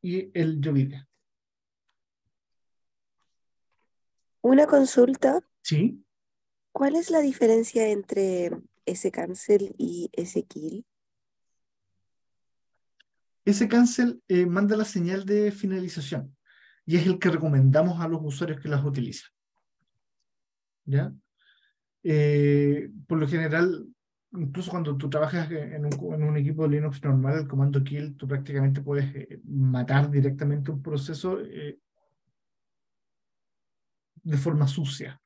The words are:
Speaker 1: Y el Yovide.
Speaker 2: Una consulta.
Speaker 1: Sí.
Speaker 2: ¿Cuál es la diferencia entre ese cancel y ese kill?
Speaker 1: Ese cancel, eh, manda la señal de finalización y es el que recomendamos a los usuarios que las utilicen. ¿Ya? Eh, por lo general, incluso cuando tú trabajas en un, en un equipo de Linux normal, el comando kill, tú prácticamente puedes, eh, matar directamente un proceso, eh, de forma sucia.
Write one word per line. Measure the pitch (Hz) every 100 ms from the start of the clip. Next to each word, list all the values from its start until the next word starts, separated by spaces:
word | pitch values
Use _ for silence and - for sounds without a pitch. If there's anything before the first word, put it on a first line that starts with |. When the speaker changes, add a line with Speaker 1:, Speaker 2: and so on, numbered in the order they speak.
Speaker 1:
Y | 180 185 185 -
el | 160 156
Yovide. | 147 139 135 - - _ _ _ _ _ _ _ _ _ _ _ _ _ _ _ _ _ _ _ _ _ _ _ _ _ _ _ _ _ _ _ _ _
Speaker 2:
Una | 233 269 302
consulta. | 285 269 - 247 262 269 311 - _
Speaker 1:
Sí. | - 151 202 - _ _ _ _ _ _ _
Speaker 2:
¿Cuál | - 277
es | 311 339
la | 330
diferencia | 294 262 233 226 233 233 220
entre | 208 196 - 196 180 175 170 - _
ese | - 185 190
cancel | - 170 185 - 202 196 -
y | - 175 175
ese | - 180 -
kill? | - - 156 185 - _ _ _ _ _ _ _ _ _ _ _ _ _ _ _ _ _ _ _ _ _ _ _ _ _
Speaker 1:
Ese | - 202 226
cancel, | 233 240 - 240 240 _
eh, | 185 180
manda | 175 202 214
la |
señal | 208 190 170 190
de | 196 208 208
finalización | 202 196 190 180 - 135 131 - _ _ _ _ _
y | - 170
es | 165
el | 185
que | 185
recomendamos | 165 160 139 135 143 175 170
a | 165
los | 160
usuarios | 151 135 175 139
que | 156
las | 147
utilicen. | 143 139 117 - - _ _ _ _ _ _ _ _ _ _ _ _ _ _ _
¿Ya? | - 139 - 135 _ _ _ _ _ _ _ _
Eh, | 175 151 147 147 143 143 143 143 - - 147
por | 165
lo | 147
general, | 165 160 156 180 165 - _ _ _ _
incluso | 180 147 139 175
cuando | 180 156 139
tú | 143
trabajas | 147 156 175 156
en | 160 147 156 147
un, | 139 175
en | 156
un | 151 147
equipo | 143 156
de | 156 147
Linux | 151 139
normal, | 147 135 131 156
el | 143
comando | 135 139 139
kill, | 135 147 147 139
tú | 135
prácticamente | 139 139 139 135 139
puedes, | 139 143 139
eh, | 139 - -
matar | - 143 131 127 123 135 147
directamente | 143 139 139 143 147 139
un | 147
proceso, | 160 147 139 160 185 190
eh, | 220 - 147 - _ _ _ _ _ _ _ _ _ _ _ _ _ _ _ _ _ _ _ _ _ _ _ _
de | 165 143
forma | 139 151 139
sucia. | - 139 - - -